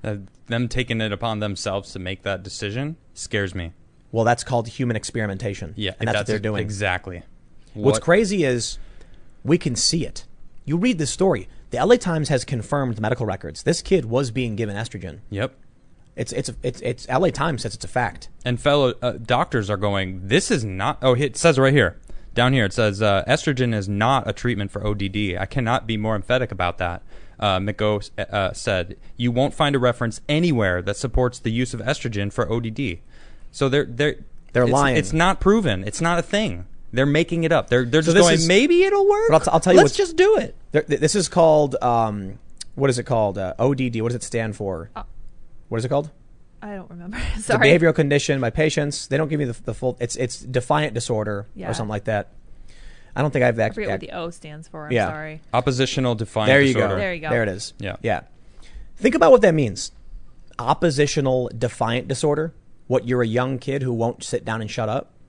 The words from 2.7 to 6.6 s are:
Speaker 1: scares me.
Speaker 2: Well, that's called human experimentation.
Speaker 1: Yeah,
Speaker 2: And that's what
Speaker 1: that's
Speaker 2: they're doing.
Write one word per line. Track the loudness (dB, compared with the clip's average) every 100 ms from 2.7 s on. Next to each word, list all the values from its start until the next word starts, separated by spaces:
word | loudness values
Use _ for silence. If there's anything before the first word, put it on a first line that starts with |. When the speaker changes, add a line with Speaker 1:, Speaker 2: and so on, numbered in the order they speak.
| -6 -8 -10 -18
Speaker 1:
scares | -16 -4 -2 -2 -4
me. | -10 -12 -20 _ -6
Speaker 2:
Well, | 0
that's | 2 2
called | 0 -2 -2
human | -4 -4
experimentation. | -4 -4 -6 -4 -4 -6 -8 -10 -6
Speaker 1:
Yeah, | -6 -4
Speaker 2:
And | -2
that's |
what | -2
Speaker 1:
that's | -2
Speaker 2:
they're | -2
doing. | -2 -4